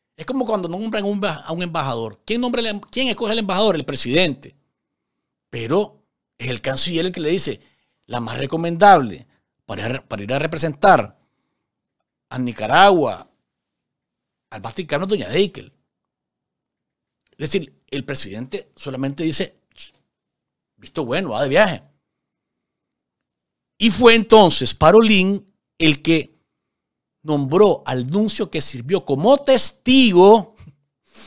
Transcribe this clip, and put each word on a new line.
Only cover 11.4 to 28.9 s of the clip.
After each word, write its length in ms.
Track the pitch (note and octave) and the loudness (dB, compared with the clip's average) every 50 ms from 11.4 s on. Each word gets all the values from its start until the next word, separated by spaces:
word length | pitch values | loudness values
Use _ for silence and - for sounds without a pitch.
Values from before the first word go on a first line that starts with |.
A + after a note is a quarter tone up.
| _ _ _ _ _ _ _ _ _ _ _ _ _ _ _ _ _ _ | _ _ _ _ _ _ _ _ _ _ _ _ _ _ _ _ _ _
a 100 | - B2 | -8 -6
Nicaragua, 920 | B2+ B2 A2+ - G#2+ G#2+ C3 E3 F#3+ G3+ G3 E3+ D3 A#2 G2 E2 D#2 _ _ _ _ _ _ _ _ _ _ _ _ _ _ _ _ _ _ _ _ _ _ _ _ _ | -6 -6 -6 -6 -4 2 4 6 6 6 6 4 0 -2 -4 -8 -14 _ _ _ _ _ _ _ _ _ _ _ _ _ _ _ _ _ _ _ _ _ _ _ _ _
al 100 | - - | -18 -16
Vaticano, 440 | F#2+ - - - F3+ D3 D3 C#3+ F3+ | -16 -12 -12 -12 -8 -6 -4 -4 -4
doña 220 | F#3+ G#3+ F3 A2 - | -4 -4 -6 -4 -4
Deikel. 460 | A#2 E3 G3+ F#3+ - - - - _ _ _ _ _ _ _ _ _ _ _ _ _ _ _ _ _ _ _ _ _ _ _ _ _ _ _ _ _ _ _ _ | -2 -2 -2 -2 -4 -10 -20 -20 _ _ _ _ _ _ _ _ _ _ _ _ _ _ _ _ _ _ _ _ _ _ _ _ _ _ _ _ _ _ _ _
Es 60 | _ - | _ -12
decir, 360 | C#3+ D3 - G3 D#3 - _ _ _ _ | -8 -6 -4 -4 -6 -8 _ _ _ _
el 180 | - C#3 C3+ | -10 -8 -8
presidente 640 | - C#3+ C3 - G2+ G2 G#2+ B2 C3+ - G3 - _ _ | -8 -8 -8 -8 -8 -10 -12 -12 -12 -12 -14 -14 _ _
solamente 480 | - - D3 C3 C3 C3+ C3+ C#3+ C#3+ E3 | -16 -14 -12 -8 -6 -6 -6 -6 -6 -4
dice, 360 | D#3+ D3+ C#3 F#3+ C#3+ _ _ _ _ _ - - - _ _ _ _ _ _ _ _ _ _ _ _ _ _ _ _ _ _ | -4 -4 -4 -4 -6 _ _ _ _ _ -20 -20 -20 _ _ _ _ _ _ _ _ _ _ _ _ _ _ _ _ _ _
visto 260 | - - - E3 D3+ | -20 -12 -10 -8 -6
bueno, 280 | A#2 B2+ E3+ G3 D#3 | -4 -4 -4 -4 -4
va 120 | G#2+ G#2+ D3 | -4 -4 -2
de 60 | C3+ | 0
viaje. 320 | C3+ E3+ G#3+ G3 D#3+ G2 - _ _ _ _ _ _ _ _ _ _ _ _ _ _ _ _ _ _ _ _ _ _ _ _ _ _ _ _ _ _ _ _ _ _ _ _ _ _ - | 2 2 2 2 0 -6 -12 _ _ _ _ _ _ _ _ _ _ _ _ _ _ _ _ _ _ _ _ _ _ _ _ _ _ _ _ _ _ _ _ _ _ _ _ _ _ -2
Y 120 | G3 A#3 | 0 0
fue 260 | F3 F3+ B3 A#3 A3+ | 2 4 6 6 6
entonces 580 | A#3 G#3 - - A3 G#3 E3+ - - B2+ A#2 - | 6 4 6 6 8 8 6 4 0 -2 -4 0
Parolín 720 | - D#3 D#3 F#3 A3 A#3 A3 G#3+ F#3+ F#3 F#3+ G3+ G3 - _ _ _ _ _ _ - | 2 4 6 6 6 6 6 4 4 2 2 -2 -4 -8 _ _ _ _ _ _ 0
el 240 | E3 D#3+ D3 C#3 | 0 0 0 0
que 320 | - D#3 E3 D#3+ C#3 - _ _ _ _ _ _ _ _ _ _ _ _ _ _ _ _ _ _ | 0 0 0 0 -2 -6 _ _ _ _ _ _ _ _ _ _ _ _ _ _ _ _ _ _
nombró 600 | - D#3 D3+ C#3+ C#3 C3 D3 F#3 G#3+ G3+ E3 - - | -8 -4 -4 -4 -2 0 2 4 4 4 2 0 -4
al 220 | - C3 B2+ B2 B2+ | -6 -6 -6 -6 -4
nuncio 440 | D#3 G3+ A3 G#3+ - - A3 D#3+ | -4 -2 -2 -2 -4 -6 -8 -8
que 100 | - D#3+ | -6 -6
sirvió 420 | - - - B2+ A#2 C3 | -6 -6 -8 -10 -6 -4